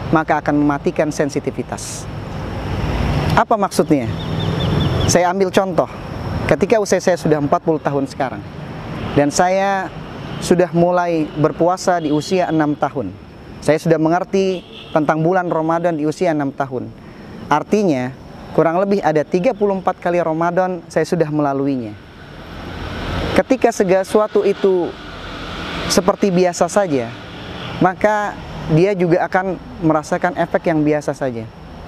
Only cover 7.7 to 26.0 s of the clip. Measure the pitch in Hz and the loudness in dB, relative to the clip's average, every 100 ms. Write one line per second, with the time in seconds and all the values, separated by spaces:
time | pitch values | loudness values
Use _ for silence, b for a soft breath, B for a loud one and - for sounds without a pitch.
7.7 | 156 - 143 135 - 131 107 98 - - | 0 0 -2 -2 -4 -4 -4 -12 -12 -12
8.7 | - - - - - 143 - 180 190 196 | -12 -10 -8 -2 2 2 4 2 2 2
9.7 | 196 170 160 - - - - - 175 175 | 0 -4 -10 -14 -12 -10 -8 2 4 4
10.7 | 170 175 180 175 165 151 151 151 143 170 | 4 4 4 2 0 -2 2 0 4 2
11.7 | 185 - 175 156 151 143 190 170 160 147 | 2 2 0 2 0 0 0 2 2 2
12.7 | 147 143 143 101 98 - - - - - | 0 -2 -2 -6 -8 -16 -20 -18 -6 0
13.7 | 156 165 160 156 175 185 196 190 185 - | 2 4 2 4 2 0 0 0 -2 -8
14.7 | - - 165 147 160 160 185 175 160 160 | -18 -4 -2 2 2 2 2 0 -2 0
15.7 | 170 175 160 151 151 180 151 139 131 135 | 0 0 0 -2 0 0 0 -2 -4 -4
16.7 | 127 110 113 B B B B B 147 156 | -4 -8 -12 B B B B B 0 2
17.7 | 208 202 135 127 131 - - - - 160 | 2 4 2 -2 -8 -16 -18 -4 2 2
18.7 | 170 196 202 156 156 143 185 175 190 208 | 2 2 2 2 2 2 2 0 2 0
19.7 | 190 180 185 180 175 165 160 170 175 185 | 0 -2 -2 0 0 0 0 0 2 0
20.7 | 180 - - 156 180 156 151 147 139 139 | -2 -4 -2 0 0 0 2 0 0 0
21.7 | 131 110 104 - - - - - - - | -2 -4 -10 -16 -18 -18 -16 -14 -12 -12
22.7 | - - - - - - - 185 262 240 | -10 -8 -8 -4 -4 0 0 2 2 2
23.7 | - 196 190 190 214 214 208 202 196 202 | 2 2 2 4 2 2 2 2 2 2
24.7 | 185 151 - - - - - - - - | 2 0 -6 -14 -14 -12 -12 -10 -10 -8
25.7 | - - - | -8 0 2